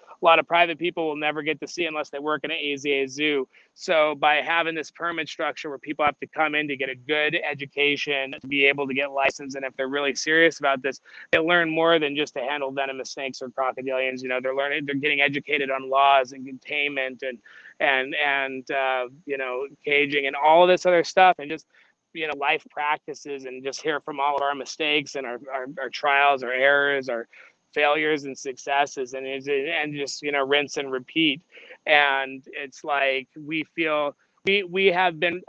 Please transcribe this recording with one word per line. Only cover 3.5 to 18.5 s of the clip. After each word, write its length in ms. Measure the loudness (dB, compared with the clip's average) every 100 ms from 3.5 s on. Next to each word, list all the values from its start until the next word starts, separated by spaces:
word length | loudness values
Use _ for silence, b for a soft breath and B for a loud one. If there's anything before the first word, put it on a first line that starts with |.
| b b
So 420 | _ 0 2 2 2
by 200 | 2 2
having 380 | 2 0 0
this 160 | -4 -8
permit 380 | -8 -6 -6 -8
structure 400 | -6 -6 -6 -10
where 100 | -10
people 280 | -10 0 0
have 120 | 0
to 60 | -8
come 280 | -2 0 0
in 140 | -2
to 80 | -4
get 100 | -6
a 80 | -6
good 400 | -4 0 0 0
education, 1000 | -4 -8 -8 0 2 2 -2 -2 -4 -8
to 80 | -4
be 180 | 4 4
able 220 | 4 0
to 60 |
get 180 | -2 -2
licensed, 460 | 0 0 -2 -10 -8
and 80 | -8
if 100 | -6
they're 140 | -4
really 260 | -2 -2 -2
serious 440 | 0 4 4 4
about 220 | 0 0
this, 200 | -2 -6 B B B
they 80 | 0
learn 300 | 4 2 2
more 300 | 2 4 4
than 160 | 2 -2
just 180 | -4 -4
to 40 |
handle 320 | -4 -4 -4
venomous 400 | -4 -4 -6 -10
snakes 300 | -8 -8 -8
or 80 | -10
crocodilians. 720 | -4 -4 -2 -4 -2 -2 -2
You 60 | -4
know, 100 | -2
they're 140 | -2 -2
learning, 300 | -2 -2 -2
they're 100 | -2
getting 240 | 0 2
educated 500 | 2 0 -2 -2 -2
on 200 | -4 0
laws 420 | 4 6 6 4
and 140 | -4 -14
containment 760 | -14 -10 -4 -4 -2 -6 -6
and, 160 | -10 -10 -16 B B B
and, 340 | 2 2 0 -2
and, 560 | 0 0 -2